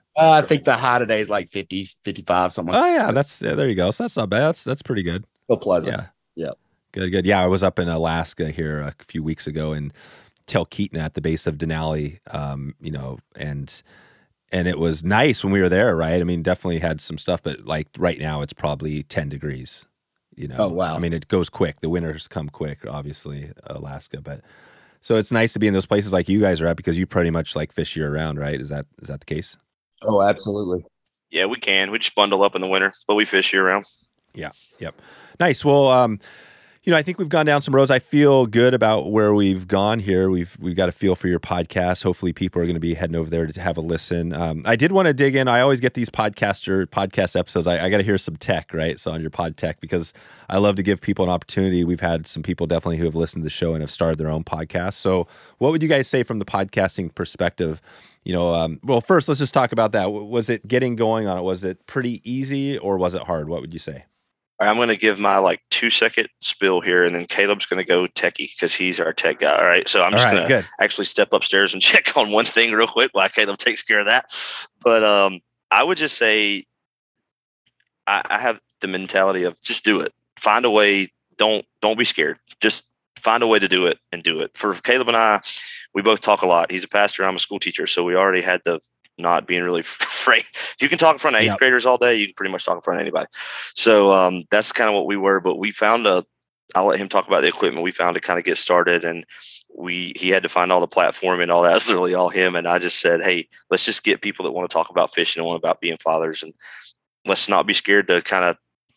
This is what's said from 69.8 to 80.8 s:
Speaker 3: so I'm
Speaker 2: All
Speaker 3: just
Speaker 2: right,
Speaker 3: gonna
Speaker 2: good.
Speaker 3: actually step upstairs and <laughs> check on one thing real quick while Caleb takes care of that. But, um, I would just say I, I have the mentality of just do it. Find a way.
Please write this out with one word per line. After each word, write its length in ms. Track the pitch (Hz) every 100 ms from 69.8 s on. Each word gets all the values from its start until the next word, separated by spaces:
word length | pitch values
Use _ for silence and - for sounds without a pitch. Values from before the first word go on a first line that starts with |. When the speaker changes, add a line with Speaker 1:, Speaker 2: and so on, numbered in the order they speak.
| -
Speaker 3:
so 120 | 104
I'm 60 | 90
Speaker 2:
All 60 |
Speaker 3:
just 120 | 104 120
Speaker 2:
right, 80 |
Speaker 3:
gonna 140 | 98 85
Speaker 2:
good. 180 | 127 90 -
Speaker 3:
actually 240 | 101 - 98
step 280 | - 202
upstairs 400 | 101 - - 165
and 80 | 95
<laughs> 20 |
check 320 | - 208 - -
on 160 | 110
one 140 | 104 113
thing 260 | - 117
real 160 | 107 113
quick 240 | 113 127
while 160 | 98 95
Caleb 300 | - 104 98
takes 260 | - 107
care 160 | - 107
of 60 | 104
that. 280 | 120 - - - - - _
But, 220 | 120 113
um, 380 | 107 104 98 92 _ _ _
I 120 | 95
would 140 | 139 180
just 200 | 151 -
say 460 | 113 107 104 101 - _ _ _ _ _ _ _ _ _ _ _ _ _ -
I, 140 | 98 -
I 80 | 104
have 200 | 123 107 _ _
the 60 | 98
mentality 560 | 92 95 98 95 92
of 180 | 90 82
just 220 | - 117
do 160 | - 98
it. 120 | 80 - _ _
Find 260 | - 107 123
a 40 |
way. 400 | 107